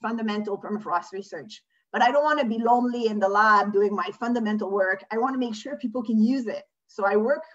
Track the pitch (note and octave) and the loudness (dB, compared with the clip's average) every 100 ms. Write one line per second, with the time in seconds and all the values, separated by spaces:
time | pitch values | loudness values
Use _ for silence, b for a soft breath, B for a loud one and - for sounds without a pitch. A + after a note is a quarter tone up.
0 | A3 A#3 A3 G#3 G#3 F#3 F3 G#3+ E3 F3 | -6 -4 -4 -4 -4 -6 -6 -8 -4 -4
1 | - F#3+ G3 E3+ C3+ - _ _ _ G#3+ | -4 -12 -10 -12 -14 -20 _ _ _ 2
2 | A#3+ C#4+ D4+ D4+ B3 A3+ A#3 B3 B3 A#3+ | 2 4 2 2 0 0 2 2 2 0
3 | A3+ G#3 G3 G3+ G#3+ G#3 G3 G3+ G#3 G3 | -2 0 0 4 6 6 4 2 2 0
4 | F3+ - A#3+ A#3+ G#3+ G#3+ F#3+ G3 F#3 F#3+ | -6 -6 -2 -2 0 -2 -2 0 0 -2
5 | - A3 B3+ C4 A#3+ G#3+ C4+ C#4+ B3+ B3+ | -4 -4 -2 -2 -4 -6 -10 -8 -6 -6
6 | A#3 A3 A3 C4+ A3 - - _ _ - | -2 2 2 2 -4 -8 -12 _ _ -2
7 | G3 G#3 A3+ D4+ - | 2 2 2 -2 -4